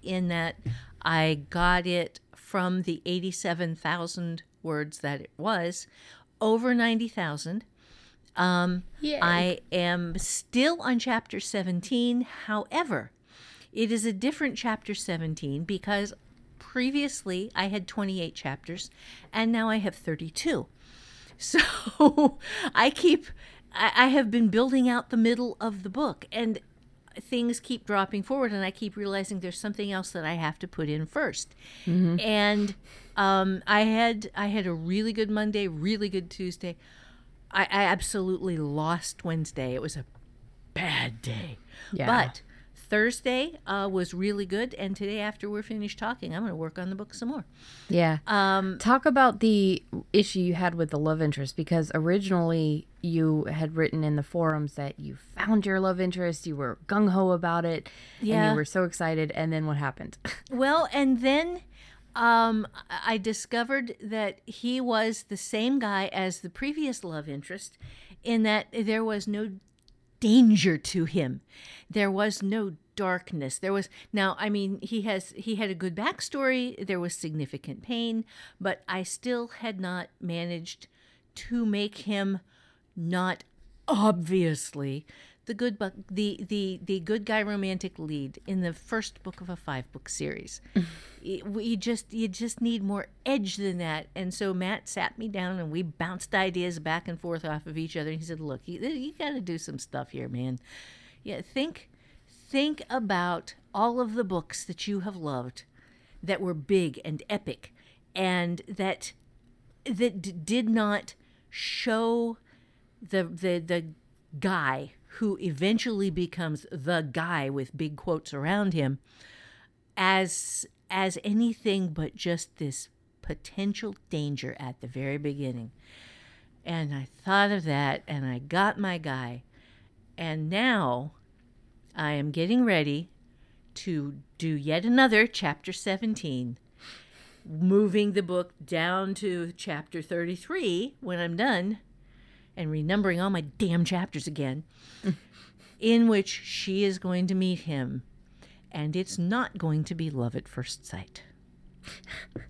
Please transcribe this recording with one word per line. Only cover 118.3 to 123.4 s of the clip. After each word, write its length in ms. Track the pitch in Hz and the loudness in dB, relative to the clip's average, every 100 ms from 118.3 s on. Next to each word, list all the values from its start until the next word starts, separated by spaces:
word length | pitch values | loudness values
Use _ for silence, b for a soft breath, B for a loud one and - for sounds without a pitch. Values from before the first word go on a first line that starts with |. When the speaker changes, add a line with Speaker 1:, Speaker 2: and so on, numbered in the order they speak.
Speaker 1:
around 380 | 143 147 202 202 | -4 0 2 2
him 280 | 170 135 139 B B B B B B B _ _ - | 2 0 0 B B B B B B B _ _ 2
as, 680 | 190 190 185 - - - - _ - | 4 4 2 -2 -6 -8 -8 _ -6
as 280 | 190 190 180 | -2 0 -2
anything 640 | 214 208 233 220 220 196 185 | 0 2 2 2 0 0 0
but 260 | 156 156 - | -2 -6 -4
just 420 | 175 170 - - | -2 -2 -4 -8
this 320 | 147 135 - _ _ _ | -6 -6 -10 _ _ _
potential 760 | - 151 | -10 -10